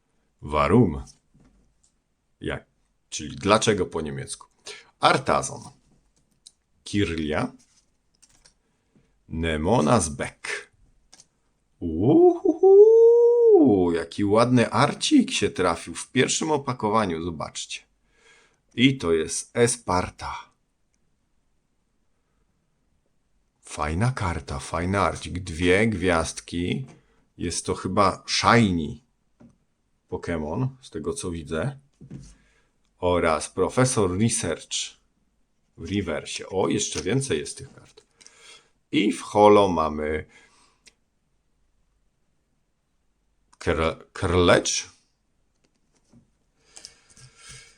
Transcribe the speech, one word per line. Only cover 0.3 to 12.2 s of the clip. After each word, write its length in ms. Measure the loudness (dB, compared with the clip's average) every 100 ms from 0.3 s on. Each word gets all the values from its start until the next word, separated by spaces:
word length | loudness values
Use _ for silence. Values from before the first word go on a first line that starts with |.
| _
Warum. 640 | -6 -2 2 4 2 -2 -12 _ _ _ _ _ _ _ _ _ _ _ _ _
Jak, 240 | -10 -10 -12 _ _ _ _
czyli 260 | -14 -12 -4
dlaczego 500 | 2 2 2 0 -2
po 160 | -6
niemiecku. 460 | -8 -10 -12 -16 -20 _ -20 -20 -20 _
Artazon. 600 | 0 0 0 -2 -4 -10 -18 -20 _ _ _ _ _ _ _ _ _ _
Kirlia. 680 | -8 -4 -2 -4 -4 -4 -6 -10 _ _ _ _ _ _ _ _ _ _ _ _ _ _ _ _ -14
Nemonas 800 | -8 -4 -4 0 0 2 0 0
Beck. 640 | -6 -10 -12 -12 -12 -12 _ _ _ _ _ _ _ _ _ _ _
Uhuhu, 2000 | -8 -2 4 6